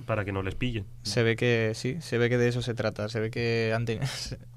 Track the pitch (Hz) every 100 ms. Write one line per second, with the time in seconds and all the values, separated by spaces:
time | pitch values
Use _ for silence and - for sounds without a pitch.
0 | 120 110 98 98 95 - 123 110 95 -
1 | - 123 113 110 123 117 110 113 127 165
2 | - 117 120 123 120 123 120 113 107 -
3 | 110 117 110 117 117 117 113 113 117 110
4 | 135 - - - -